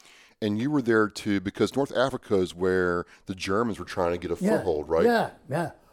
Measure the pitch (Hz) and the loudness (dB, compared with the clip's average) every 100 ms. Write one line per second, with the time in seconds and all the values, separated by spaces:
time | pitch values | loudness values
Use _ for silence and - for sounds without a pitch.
0 | - - - _ 107 104 131 147 117 113 | -20 -20 -20 _ -2 -2 0 0 4 4
1 | 104 - 107 101 95 - 107 127 143 - | 2 -2 -2 -2 -2 0 0 0 0 0
2 | 131 127 - 98 90 82 92 92 90 87 | 0 -2 0 0 0 0 0 2 2 0
3 | - - - 92 95 98 120 87 87 - | -4 -12 -12 -8 -2 0 0 -4 -6 -2
4 | 85 87 90 85 180 220 92 76 73 80 | 0 0 -4 -2 0 0 0 -2 0 2
5 | 233 233 170 - - 147 165 - _ | 4 2 -2 -8 -8 -6 -6 -10 _